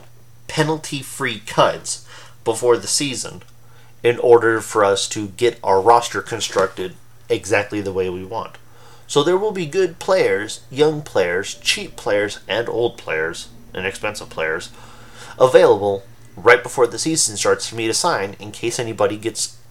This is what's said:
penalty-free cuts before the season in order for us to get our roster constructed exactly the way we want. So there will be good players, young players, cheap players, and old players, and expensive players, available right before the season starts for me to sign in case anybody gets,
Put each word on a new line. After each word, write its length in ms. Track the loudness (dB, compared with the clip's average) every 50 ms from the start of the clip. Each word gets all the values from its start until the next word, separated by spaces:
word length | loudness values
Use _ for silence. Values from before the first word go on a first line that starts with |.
| -20 -20 -20 -20 -20 -20 -20 -20 -16
penalty-free 920 | -6 -2 -2 0 0 -2 -4 -6 -8 -8 -8 -8 -10 -8 -6 -6 -6 -6 -8
cuts 680 | -10 -4 2 2 2 2 2 -4 -8 -10 -10 -10 -12 -18 -20 -20 -20 -20 -20 -6 -4
before 320 | -4 -2 2 4 2 2
the 100 | 2 2
season 560 | -2 -2 -2 -2 -4 -6 -8 -10 -12 -14 -16 -18 -20 -20 -20 -20 -20 -20 -20 -20 -20 -14 0 2
in 140 | 2 2 4
order 420 | 6 6 6 8 6 4 2 0
for 240 | -2 -2 0 2 4
us 240 | 4 2 0 -2 -6
to 200 | -6 -8 -8 -8
get 300 | -4 0 0 0 0 0 0
our 160 | 2 2 4
roster 420 | 6 6 6 6 4 0 -6 -6
constructed 720 | -6 -6 -6 -6 -6 -2 0 0 0 0 -2 -8 -10 -10 -10 -14 -20 -20 -20 -20 -4 -4
exactly 520 | -4 -4 0 0 0 0 0 -2 -6 -6
the 120 | -6 -4
way 160 | -2 -2 -2 -2
we 160 | -4 -8 -10
want. 320 | -8 -8 -8 -8 -10 -14 -18 -20 -20 -20 -20 -20 -20 -20 -20 -14 0
So 160 | 2 2 4
there 120 | 4 2
will 160 | 2 0 -2
be 140 | -4 -4 -6
good 320 | -4 0 0 -2 -2 -4 -6
players, 600 | -2 0 2 2 4 2 2 0 -2 -6 -10 -14 -14 -10
young 320 | 0 2 2 2 2 -2
players, 520 | -8 -4 0 0 0 2 0 -2 -4 -6 -12
cheap 420 | -6 -4 -4 -4 -4 -6 -10 -14
players, 420 | -8 -4 0 0 0 0 -2 -4 -10 -6
and 220 | -4 -4 -2 -2 -2
old 280 | -2 0 -2 -2 -2 -6
players, 500 | -8 -6 -4 -2 -4 -4 -6 -10 -14 -16 -20 -20 -20 -14 -10
and 100 | -6 -6
expensive 460 | -6 -6 -4 -8 -8 -8 -8 -12 -12
players, 400 | -8 -6 -4 -4 -4 -6 -8 -12 -16 -20 -20 -20 -20 -20 -20 -20 -20 -20 -20 -18 2 4
available 640 | 4 6 8 8 8 8 6 4 2 0 -2 -2 -6 -14 -20 -20 -20 -20 -20
right 260 | 2 6 6 6 6
before 240 | 4 -4 0 2 2
the 120 | 2 0 -4
season 380 | -2 -2 0 0 0 -2 -2
starts 320 | -2 0 0 0 0 -2 -8
for 80 | -6
me 100 | -4 -4
to 80 | -2 -2
sign 400 | 0 0 0 0 -2 -4 -6 -8 -12
in 100 | -14 -14
case 300 | -10 -6 -4 -4 -4 -4
anybody 360 | -4 -6 0 0 0 0 0
gets, 400 | -2 -6 -6 -4 -4 -8 -8 -8 -18 -20 -20